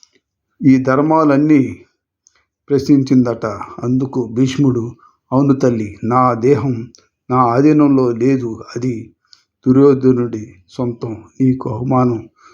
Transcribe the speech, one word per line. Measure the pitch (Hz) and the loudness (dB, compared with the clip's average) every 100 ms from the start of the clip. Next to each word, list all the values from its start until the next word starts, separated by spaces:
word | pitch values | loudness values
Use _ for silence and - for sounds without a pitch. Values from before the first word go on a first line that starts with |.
| _ _ _ _ _ - 143 | _ _ _ _ _ 0 2
ఈ | 131 | 4
ధర్మాలన్నీ" | 131 131 156 160 156 139 151 147 117 101 _ _ _ _ _ _ _ _ - | 2 0 2 2 2 2 2 2 0 -8 _ _ _ _ _ _ _ _ -4
ప్రశ్నించిందట. | 139 131 139 131 131 120 113 110 101 - - | -2 2 2 4 2 2 -2 -6 -8 -14 -8
అందుకు | 120 131 131 135 113 | -4 -2 -2 -6 -6
భీష్ముడు, | 110 131 - 139 120 117 - _ _ _ | -2 -2 0 0 0 -6 -12 _ _ _
"అవును | 131 139 | 0 0
తల్లి, | 131 135 117 104 90 | 0 0 -2 -6 -8
నా | 110 123 127 | -4 0 0
దేహం | 117 120 143 131 113 123 _ _ _ - | 0 0 0 -2 -6 -10 _ _ _ -4
నా | 127 | 0
ఆధీనంలో | 120 123 147 151 143 131 123 | 2 2 2 4 4 2 0
లేదు, | 113 127 131 117 110 - - | 0 0 0 -4 -10 -12 -8
అది | 127 113 - _ _ _ _ _ 131 | -6 -8 -12 _ _ _ _ _ 2
దుర్యోధనుడి | 131 143 131 131 120 120 110 107 - _ | 4 4 4 2 2 -2 -8 -12 -20 _
సొంతం. | - 120 117 117 110 - - | -8 -8 -8 -10 -12 -12 -2
నీకు | 131 131 - | 0 0 -4
అవమానం | 110 127 127 123 113 110 _ - | -6 -2 0 0 -2 -8 _ -20